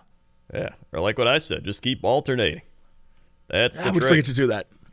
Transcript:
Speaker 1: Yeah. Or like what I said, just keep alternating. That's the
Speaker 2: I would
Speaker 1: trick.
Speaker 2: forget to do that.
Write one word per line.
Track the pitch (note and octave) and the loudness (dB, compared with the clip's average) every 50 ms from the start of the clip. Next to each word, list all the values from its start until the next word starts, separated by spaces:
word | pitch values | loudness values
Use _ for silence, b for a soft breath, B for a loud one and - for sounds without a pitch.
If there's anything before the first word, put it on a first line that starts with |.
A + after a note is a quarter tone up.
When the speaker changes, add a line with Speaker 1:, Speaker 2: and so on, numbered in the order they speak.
| - _ _ _ _ _ _ _ _ - - | -6 _ _ _ _ _ _ _ _ -10 -8
Speaker 1:
Yeah. | - - - - - - - | -6 -6 -8 -10 -14 -18 -10
Or | - D#2 | -6 -2
like | F2 G#2 A2 C3 | -2 0 0 2
what | A#2 A#2+ | 2 4
I | C3+ D#3 | 4 2
said, | D3+ - E2+ D2 - | 0 -2 -8 -6 -6
just | F#2 G#2 - | -8 -8 -6
keep | - B2 C3 - - | -4 -4 -4 -2 0
alternating. | G2 B2 D3 D3+ - C3 B2 G#2+ E2+ D#2+ - - - - - - - _ - - - - - - _ _ _ _ - | 0 0 0 0 -2 -2 0 0 0 -2 -4 -14 -20 -20 -20 -20 -20 _ -20 -20 -20 -20 -20 -20 _ _ _ _ -4
That's | - F#2 A#2 B2 - | -2 0 0 0 -2
the | - - | -4 -4
Speaker 2:
I | B3 | 0
would | F#3+ E3+ | 0 2
Speaker 1:
trick. | F3 F3+ | 4 4
Speaker 2:
forget | F3 D#3 C3 | 4 4 4
to | B2 B2 | 2 0
do | B2+ C3+ A#2+ | 0 0 0
that. | G#2+ G2+ - _ - - - - | 0 -2 -6 _ -18 -20 -20 -10